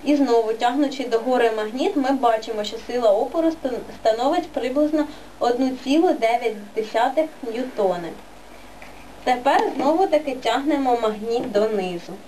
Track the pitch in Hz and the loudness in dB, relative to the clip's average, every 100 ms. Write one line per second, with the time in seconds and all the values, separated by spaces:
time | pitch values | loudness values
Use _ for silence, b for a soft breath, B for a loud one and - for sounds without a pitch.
0 | - 294 262 233 220 220 240 269 277 - | 2 2 4 2 2 0 0 2 0 -2
1 | 247 226 233 247 226 220 214 247 349 311 | -2 -2 0 2 2 0 -4 -2 -2 0
2 | 262 269 240 220 - 214 208 226 - 240 | 0 2 2 0 -2 -6 -6 -8 -6 0
3 | 226 202 269 330 320 320 269 226 - - | 2 2 2 0 0 0 -6 -6 -8 -2
4 | 226 220 262 349 330 277 247 262 302 311 | 0 2 2 0 -2 -6 -2 0 2 2
5 | 294 B B - 247 247 262 262 262 302 | -2 B B -2 0 2 0 -2 0 4
6 | 359 302 226 240 240 208 - 220 214 226 | 4 2 2 2 -2 -6 -8 -6 -2 0
7 | 254 320 311 - 233 226 254 - 196 180 | 2 0 -2 -4 -8 -6 -6 0 0 0
8 | 165 156 - - - - - - - - | -6 -12 -18 -20 -20 -20 -20 -20 -20 -20
9 | - - - 247 269 349 440 262 - 330 | -20 -6 0 2 4 2 2 0 2 4
10 | 381 302 285 262 - 247 277 285 262 240 | 4 2 0 -2 -2 0 0 2 2 2
11 | 220 208 226 233 262 202 220 208 185 175 | 0 -2 -4 -4 0 0 2 0 -4 -6
12 | - 196 | -10 -16